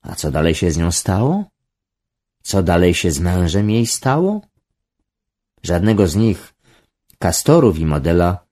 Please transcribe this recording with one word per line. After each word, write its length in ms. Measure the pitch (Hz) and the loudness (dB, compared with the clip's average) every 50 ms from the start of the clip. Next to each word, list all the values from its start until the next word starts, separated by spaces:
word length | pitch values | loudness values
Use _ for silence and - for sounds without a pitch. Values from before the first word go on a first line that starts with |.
A 120 | _ - - | _ -14 -12
co 160 | - - 76 | -6 -6 -4
dalej 240 | 67 78 78 82 80 | -2 -2 0 0 -2
się 160 | - - 87 | 0 -2 -2
z 60 | 76 | 0
nią 160 | 82 85 87 | 0 -2 -2
stało? 520 | 85 - - - 92 98 117 139 175 202 202 _ _ _ _ _ _ _ _ _ _ _ _ _ _ _ _ _ _ _ | -4 -4 -4 -2 -2 0 0 -2 -2 -4 -6 _ _ _ _ _ _ _ _ _ _ _ _ _ _ _ _ _ _ _
Co 200 | _ - - 98 | _ -4 -2 0
dalej 320 | 90 82 87 85 90 90 87 | 0 2 2 4 4 2 2
się 160 | - - 90 | 0 -2 -2
z 100 | 76 69 | -2 -2
mężem 500 | 85 87 90 90 90 82 80 101 104 107 | -2 -2 0 0 0 0 0 -2 0 0
jej 160 | 107 117 117 | 0 0 -2
stało? 540 | 113 - - - 135 135 156 180 196 214 208 - _ _ _ _ _ _ _ _ _ _ _ _ _ _ _ _ _ _ _ _ _ _ _ | -2 -4 -4 -2 -2 -2 0 -2 -2 -4 -6 -10 _ _ _ _ _ _ _ _ _ _ _ _ _ _ _ _ _ _ _ _ _ _ _
Żadnego 460 | - - 87 85 92 107 113 98 101 87 | -6 -2 -2 0 2 2 4 4 2 2
z 80 | 76 | 2
nich, 380 | 101 113 113 92 - - - _ _ _ _ _ _ _ _ _ _ _ _ _ _ | 2 0 0 0 -2 -8 -20 _ _ _ _ _ _ _ _ _ _ _ _ _ _
Castorów 600 | - 90 82 - - - 151 170 147 110 82 78 | -4 -4 -2 0 2 4 4 6 6 4 2 2
i 80 | 80 | -2
modela 600 | 78 76 73 67 82 85 87 87 87 92 90 _ _ | 0 -2 0 0 2 2 2 2 2 0 -4 _ _